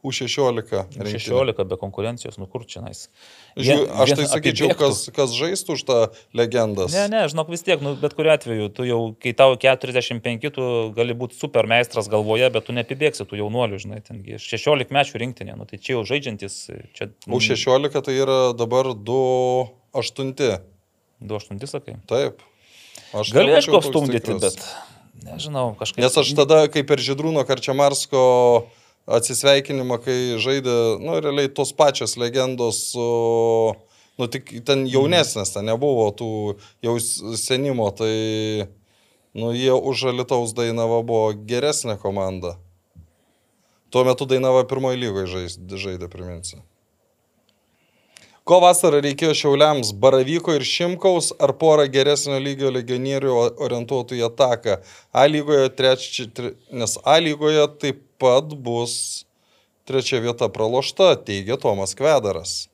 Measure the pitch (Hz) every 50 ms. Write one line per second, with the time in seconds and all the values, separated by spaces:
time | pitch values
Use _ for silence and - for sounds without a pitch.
0 | _ 139 123 - 131 120 - - 139 127 123 113 110 - - 98 95 92 - -
1 | 98 104 107 117 113 - 123 127 135 123 107 - 98 92 95 92 - 101 95 -
2 | 101 113 120 120 - - - - 98 90 _ 123 117 - - 87 80 - - -
3 | - _ _ _ - - - - - _ _ - 131 127 143 151 143 - - -
4 | 131 135 143 143 147 139 131 - - 139 113 104 147 135 - - 151 139 135 -
5 | - - - - 139 123 117 120 143 170 196 190 - - - - - - 131 117
6 | 113 110 - - _ _ - 117 120 117 120 123 113 107 104 98 92 135 156 190
7 | 202 208 214 226 196 151 147 160 160 160 170 165 - - 180 143 139 139 143 131
8 | 147 147 - - 156 160 156 143 - 123 113 110 104 104 101 - 127 123 120 117
9 | 117 113 110 _ - 123 113 - 135 135 127 120 - 131 131 127 - 127 123 127
10 | 120 - 123 117 110 123 120 110 117 147 143 - 131 123 120 117 113 110 104 113
11 | 117 123 117 117 127 117 - - - 143 - 117 110 107 113 120 123 120 - 117
12 | 104 101 107 107 107 107 110 113 127 131 117 113 - - 120 120 117 - 135 135
13 | 151 151 - - 101 - - 104 104 104 113 123 123 110 101 95 98 98 104 107
14 | 104 _ 113 104 95 101 107 107 - - - 110 - 147 151 139 120 - 135 139
15 | 139 135 - 135 117 127 117 - 95 101 104 - 104 - - 98 - - 131 117
16 | 107 98 127 147 135 131 110 101 98 98 - - - - - - - - _ -
17 | - 104 - _ - - 117 127 - - 131 117 - 139 127 135 143 143 139 147
18 | 135 139 131 131 135 135 135 131 127 127 120 117 117 113 123 127 135 131 120 104
19 | 104 113 123 135 131 127 127 127 127 127 127 127 127 110 - _ _ _ _ 131
20 | 117 - _ - 135 135 131 - 143 123 98 90 92 - _ _ _ _ _ _
21 | _ _ _ _ 113 104 107 104 - - 101 98 127 143 - - - - 107 107
22 | - - 110 127 143 131 - - - _ _ _ _ _ _ - - - - -
23 | - - - 104 107 110 110 139 196 139 156 - 277 - 170 185 151 143 131 156
24 | 143 135 123 165 - - 104 92 104 95 - - - - - - - - - -
25 | _ _ _ - - - - - - 151 147 135 127 120 107 - - - - -
26 | 123 127 - 160 139 131 143 151 143 135 160 156 151 147 - 156 139 147 147 131
27 | 120 127 139 139 151 165 160 147 127 - 135 127 - - 131 135 143 143 143 131
28 | - - - 131 127 127 127 123 123 120 120 117 117 - _ _ _ _ _ _
29 | _ - - 117 113 - 131 113 - 139 139 139 139 - 143 135 127 123 123 113
30 | 117 127 127 123 127 123 120 113 110 131 135 139 131 127 120 117 117 113 110 90
31 | 107 156 165 160 156 147 139 143 143 139 143 - 139 - - - 156 143 127 -
32 | 120 107 - 120 120 120 117 131 127 131 131 123 120 117 110 - - - - 120
33 | 120 117 117 117 117 117 117 113 113 117 113 113 113 110 101 - _ _ _ _
34 | _ _ _ - 127 117 - 135 - - - 117 120 - 139 135 135 131 127 135
35 | 139 151 180 175 151 120 - 110 98 - - 104 101 110 113 117 139 147 135 120
36 | 110 104 101 - 120 113 110 107 104 104 101 - - - _ _ - 117 120 120
37 | 113 - - - 92 110 117 110 - - 131 127 139 143 131 123 110 101 98 -
38 | 113 110 110 110 110 110 110 110 107 107 107 107 101 98 - _ _ _ _ _
39 | _ _ _ _ _ _ _ 98 113 117 117 120 127 131 131 127 - 135 131 120
40 | 131 131 123 123 131 - 143 123 120 113 110 120 120 117 113 117 117 113 117 117
41 | 117 117 117 110 110 110 107 104 107 107 120 123 135 147 151 - - 123 107 95
42 | - 101 98 98 95 95 95 92 87 87 87 92 - _ _ _ _ _ _ 82
43 | 80 _ _ _ _ _ _ _ _ _ _ _ _ _ _ _ _ _ - 127
44 | 127 131 127 123 143 127 131 127 131 131 127 131 123 127 135 131 131 131 127 127
45 | 123 113 98 98 95 90 90 92 90 87 87 90 90 90 95 95 98 98 92 90
46 | 90 85 - 92 90 90 87 85 85 - - - - _ _ _ _ _ _ _
47 | _ _ _ _ _ _ _ _ _ _ _ _ _ _ _ _ _ _ _ _
48 | _ _ _ - - _ _ _ _ - 170 180 175 180 180 175 - 170 147 147
49 | 143 143 139 139 165 160 151 - - 147 139 139 151 151 151 139 117 104 101 98
50 | 113 135 135 131 131 131 160 170 - 180 160 143 131 - - - 175 175 185 175
51 | - 190 180 170 165 - - - - 139 131 - 160 160 151 151 147 139 127 135
52 | 135 143 147 143 - 143 139 135 135 143 139 135 139 135 127 127 123 117 123 123
53 | 131 135 139 135 135 135 127 120 117 120 117 - 143 123 120 120 113 107 139 131
54 | 120 - 131 120 117 117 117 - 143 127 120 113 - 113 98 - - - - -
55 | _ _ _ 123 135 147 151 151 147 147 151 139 135 131 131 - 127 131 131 131
56 | - - - - 123 113 - - 123 113 - _ _ _ 139 123 117 107 - -
57 | - 135 147 165 170 156 151 147 151 151 156 151 147 147 147 - - 143 135 143
58 | _ _ _ _ 135 127 123 135 151 151 151 143 127 120 117 117 120 120 - 117
59 | - - - - - _ _ _ _ _ _ _ _ _ _ _ _ - 131 135
60 | 117 - 135 120 113 120 120 120 127 110 - - 110 110 120 131 139 - - -
61 | 190 180 143 - - - 101 98 98 98 123 135 - 123 104 98 98 95 - -
62 | 131 156 156 135 110 101 95 82 87 - - - - _